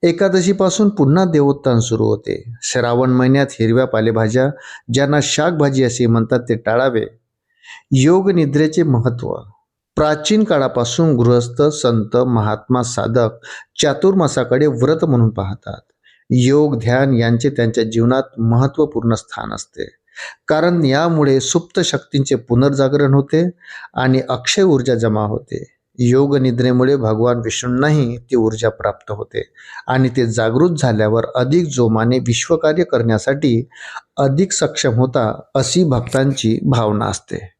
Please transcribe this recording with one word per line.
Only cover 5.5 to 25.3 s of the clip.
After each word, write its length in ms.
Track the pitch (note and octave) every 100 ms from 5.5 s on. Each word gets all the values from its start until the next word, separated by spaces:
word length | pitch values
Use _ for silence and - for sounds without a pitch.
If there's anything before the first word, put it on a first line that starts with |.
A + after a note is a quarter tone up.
| E3+ C#3+ C3
असे 220 | B2+ A#2+ B2
म्हणतात, 340 | A#2 A2+ B2+
ते 140 | A#2 A2+
टाळावे. 500 | - A#2 C3+ A#2 G2+ _ _ _ _ _ - - _
योग 380 | C3 C3+ F3+ F#3+
निद्रेचे 520 | F3 D3+ C#3 D#3 D#3
महत्त्व. 520 | E3 B2 B2 A#2+ - G1+ G2 _ _ _ _ -
प्राचीन 480 | D3+ D3+ D3+ G#3+
काळापासून 720 | G#3+ D#3+ C3+ B2+ A#2+ - E3 C3
गृहस्थ, 460 | A#2+ B2 A#2+ A#2+
संत, 540 | C#3+ D3+ B2+ A#2 G#2 B2
महात्मा, 680 | B2+ A#2 G#2+ G#2+ - B2+
साधक 480 | A#2+ - A2+ A#2 A2+ - - - - -
चातुर्मासाकडे 840 | D3+ C#3 F#3+ F#3+ D#3 - B2 C3 D3+
व्रत 380 | B2 B2+ D#3+
म्हणून 260 | E3 B2 A2+
पाहतात. 500 | G#2 G2 G2+ - - _ _ _ _ _
योग, 480 | B2+ B2 C#3+ D3+ C#3
ध्यान 360 | A2+ B2 C#3
यांचे 360 | B2 A#2 A#2 C#3
त्यांच्या 340 | C3+ A#2 A2+
जीवनात 560 | A2+ A2+ A#2 C3 C3 -
महत्त्वपूर्ण 720 | A2+ A#2 C3+ - D3 C3 A#2
स्थान 380 | A2 - - A1
असते, 420 | G#1+ - - - _ _ - - - -
कारण 360 | D#3 E3+ F3
यामुळे 560 | D3+ C3+ E3+ E3 C#3+ C3+
सुप्त 400 | B2+ E3+ E3+ -
शक्तींचे 540 | F3+ C#3 - C#3+ C3+
पुनर्जागरण 800 | C3 A#2+ A#2+ C#3 C#3 C3+ C#3+ C#3+
होते 360 | C#3 C3+ D#3 F3 - - - -
आणि 260 | - C3 C3 -
अक्षय 340 | B2+ B2 -
ऊर्जा 320 | F#3+ C#3+ B2
जमा 260 | A#2+ A2+ G#2+
होते. 420 | G#2